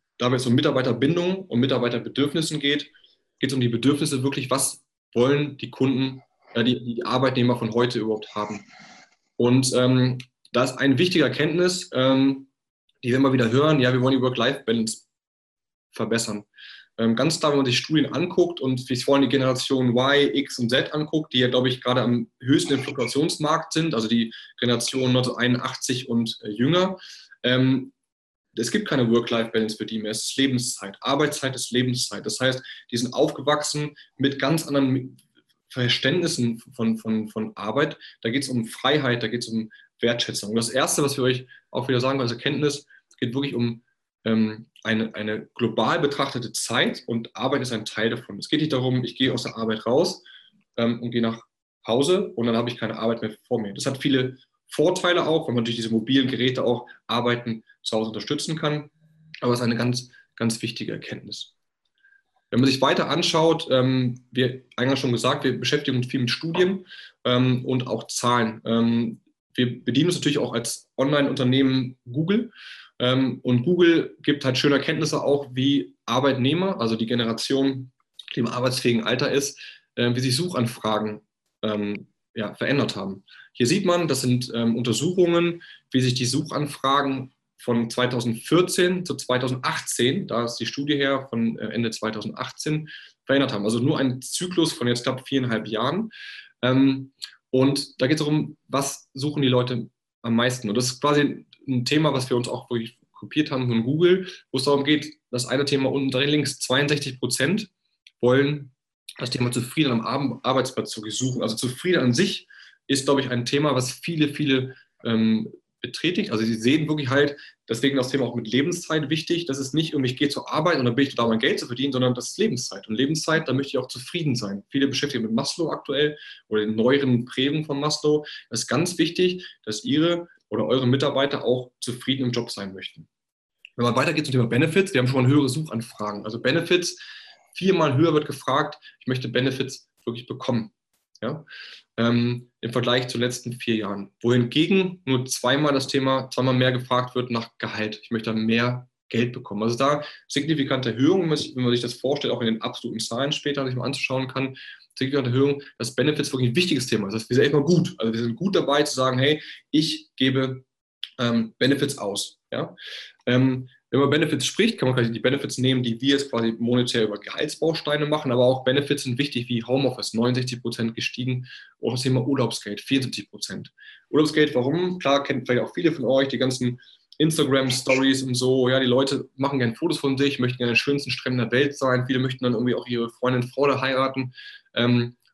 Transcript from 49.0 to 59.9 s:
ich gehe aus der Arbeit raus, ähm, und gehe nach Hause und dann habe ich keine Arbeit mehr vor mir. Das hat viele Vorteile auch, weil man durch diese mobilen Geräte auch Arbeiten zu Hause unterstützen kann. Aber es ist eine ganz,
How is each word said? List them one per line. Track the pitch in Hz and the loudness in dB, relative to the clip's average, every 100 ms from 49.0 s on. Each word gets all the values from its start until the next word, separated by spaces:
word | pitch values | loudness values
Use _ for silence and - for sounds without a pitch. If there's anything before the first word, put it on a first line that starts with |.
ich | 117 - | -2 -2
gehe | 135 | 0
aus | 117 | 0
der | - 110 | -6 -4
Arbeit | 110 107 | -4 -2
raus, | 113 135 180 - - - _ _ _ - | 0 2 2 -4 -16 -20 _ _ _ -2
ähm, | 117 117 | -2 -2
und | 120 | -2
gehe | 120 | -2
nach | 113 113 _ _ _ _ - | -2 -4 _ _ _ _ 0
Hause | 120 156 185 185 - | 2 4 2 0 -2
und | 117 | 0
dann | 113 | 0
habe | 120 | 0
ich | - | -4
keine | 110 110 | -6 -2
Arbeit | 113 113 | -2 -2
mehr | 110 - - | -4 -10 -4
vor | 117 | -4
mir. | 101 | -4
Das | 95 135 | -4 -6
hat | 127 | -2
viele | 147 135 127 - _ _ _ | 0 2 0 -6 _ _ _
Vorteile | - 165 180 175 175 151 | 2 2 2 2 2 2
auch, | 160 143 | 0 0
weil | |
man | 120 | -2
durch | 113 113 | 0 -4
diese | 113 | -2
mobilen | 113 117 135 120 | -2 2 2 2
Geräte | - 127 127 | 0 0 0
auch | 101 117 - - - | 0 0 -4 -20 -4
Arbeiten | 120 120 120 120 113 _ _ | -2 0 -2 -2 -8 _ _
zu | - 113 | -4 -2
Hause | 110 | -2
unterstützen | 110 - 147 - 160 | -6 -6 -6 -4 -4
kann. | 151 151 - _ _ _ _ - | -2 -4 -6 _ _ _ _ -6
Aber | 127 | 0
es | 120 | 0
ist | |
eine | 120 117 | 0 0
ganz, | 123 | 0